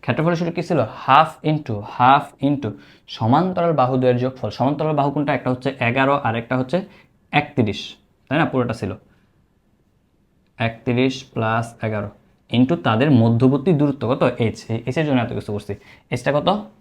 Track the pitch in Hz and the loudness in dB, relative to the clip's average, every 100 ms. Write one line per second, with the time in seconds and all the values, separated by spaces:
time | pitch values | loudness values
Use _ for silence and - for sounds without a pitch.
0 | - 127 160 170 170 170 170 165 110 - | -4 -2 0 0 -2 -6 -2 0 0 -4
1 | - 139 160 - 156 151 151 107 104 - | 4 4 4 0 -2 -2 -2 -8 -8 2
2 | 123 143 147 - 139 143 110 104 - - | 4 4 2 -4 -2 -2 -4 -8 -16 -20
3 | _ - 113 139 185 180 170 151 127 131 | _ -4 2 2 2 0 0 2 0 2
4 | 127 123 127 131 107 - 127 147 156 151 | 2 2 -2 -4 -10 -2 -2 0 -2 0
5 | 139 139 147 135 - 127 139 131 120 123 | 0 0 -2 -2 -2 -4 -4 -2 -2 0
6 | 135 139 123 113 117 127 131 175 190 - | 2 2 0 -4 -4 -4 -2 -4 -4 -16
7 | _ _ _ 147 147 - 110 98 - - | _ _ _ -2 -2 -2 -2 -2 -10 -18
8 | _ _ _ 147 151 135 120 120 101 - | _ _ _ -2 0 0 -2 -4 -6 -8
9 | _ _ _ _ _ _ _ _ _ _ | _ _ _ _ _ _ _ _ _ _
10 | _ _ _ _ _ _ 117 113 - 120 | _ _ _ _ _ _ -6 -4 -2 2
11 | 131 131 - - 110 113 117 - 113 107 | 2 0 -10 -4 0 0 -2 -6 -6 -4
12 | 104 - _ _ _ 120 131 170 139 110 | -6 -10 _ _ _ 2 2 2 2 2
13 | 143 131 113 117 131 139 139 160 143 135 | 6 6 6 6 4 4 2 2 2 0
14 | 110 139 147 - 113 101 - 113 - 170 | -2 0 0 0 -2 -2 -6 -6 -4 -2
15 | 151 131 117 117 104 104 - 101 - - | 0 0 0 -6 -6 -8 -8 -12 -12 -20
16 | _ - - 143 165 214 208 _ | _ -4 -2 0 0 -2 -4 _